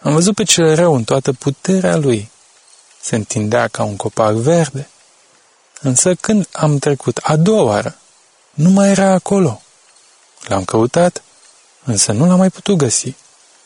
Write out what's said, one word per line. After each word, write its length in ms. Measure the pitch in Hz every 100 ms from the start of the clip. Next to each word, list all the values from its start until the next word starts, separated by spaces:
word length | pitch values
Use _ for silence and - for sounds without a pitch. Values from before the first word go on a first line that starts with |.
Am 120 | 143
văzut 220 | 151 180
pe 100 | 208
cel 300 | 170 - 165
rău 200 | 156 175
în 100 | 139
toată 280 | 113 139 143
puterea 640 | 131 - 135 - 190 185 170
lui. 340 | 139 113 107 _ _ _ _ _ _ _
Se 160 | - 117
întindea 520 | 101 - 107 120 117
ca 140 | -
un 140 | 107 101
copac 360 | 110 - 110
verde. 560 | 110 120 170 156 135 139 _ _ _ _ _ _ _ _ -
Însă 340 | 143 123 185
când 340 | 180 - 214 175
am 260 | - 156 147
trecut 420 | 147 143 - -
a 140 | - 151
doua 260 | 170 220
oară, 360 | 135 104 - - _ _ _ _ _
nu 200 | - 160
mai 200 | 196 202
era 200 | 196 196
acolo. 520 | 185 - 202 170 104 _ _ _ _ _ _ _ _
L-am 240 | - 98
căutat, 580 | 90 113 123 - 175 - - _ _ _ _ _
însă 280 | - 107 -
nu 140 | 107 170
l-am 120 | 185
mai 120 | 190
putut 260 | - - 190
găsi. 380 | 131 - - - _ _ _ _